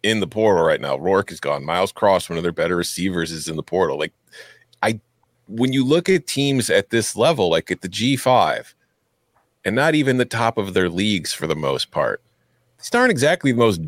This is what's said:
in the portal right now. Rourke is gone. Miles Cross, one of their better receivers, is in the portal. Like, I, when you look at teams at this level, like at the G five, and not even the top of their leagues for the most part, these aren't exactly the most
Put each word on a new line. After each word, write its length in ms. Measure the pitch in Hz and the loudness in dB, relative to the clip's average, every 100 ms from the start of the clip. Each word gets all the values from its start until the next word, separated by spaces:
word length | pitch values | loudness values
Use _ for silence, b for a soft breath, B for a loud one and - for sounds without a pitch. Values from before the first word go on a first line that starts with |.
in 160 | 107 110 | 0 0
the 80 | 92 | -2
portal 340 | 107 110 92 | 2 4 4
right 160 | 82 76 | 4 2
now. 160 | 71 67 | -2 -4
Rourke 360 | 85 95 101 | 0 0 0
is 80 | 85 | -6
gone. 240 | 69 71 | -4 -4
Miles 260 | 69 85 98 | -2 -2 -2
Cross, 380 | - 104 95 - | 0 2 2 0
one 80 | 82 | -4
of 60 | |
their 80 | 87 | -4
better 240 | 82 82 87 | -2 -2 -2
receivers, 560 | 87 - 92 90 82 | -4 -4 -4 -2 -4
is 160 | 80 78 | -6 -8
in 80 | 80 | -8
the 60 | |
portal. 340 | - 90 85 71 | -4 0 0 0
Like, 140 | 78 _ _ B B B B _ | -6 _ _ B B B B _
I, 180 | 110 113 _ _ _ _ _ | -4 -4 _ _ _ _ _
when 240 | 110 127 | -2 0
you 120 | 135 | 0
look 240 | 127 160 170 | 2 0 2
at 200 | 185 - | 0 0
teams 420 | - 139 135 117 | -2 0 0 2
at 200 | 87 - | 0 2
this 260 | 113 107 - | -2 -2 0
level, 340 | 131 151 92 | 0 2 2
like 220 | 82 - | 0 -2
at 80 | 90 | -8
the 80 | 92 | -8
G 260 | 98 117 135 | -4 -2 0
five, 580 | - 127 82 60 - _ _ _ _ _ _ _ _ _ | 2 4 2 0 -8 _ _ _ _ _ _ _ _ _
and 100 | - | -4
not 220 | 110 151 151 | 0 2 2
even 220 | 135 127 | 2 2
the 60 | |
top 320 | 120 113 117 117 | 0 0 0 0
of 180 | 98 | -2
their 140 | 92 90 | 0 0
leagues 440 | 85 104 101 73 | 0 0 0 -4
for 160 | - 78 | -6 -4
the 80 | 78 | -2
most 340 | 73 67 - | -2 -4 -4
part, 320 | 80 64 50 _ _ _ _ _ _ | -2 -2 -4 _ _ _ _ _ _
these 160 | - | -2
aren't 160 | 240 254 | 2 2
exactly 400 | 165 139 175 139 | 4 2 2 0
the 80 | 120 | 4
most 220 | 117 90 | 4 2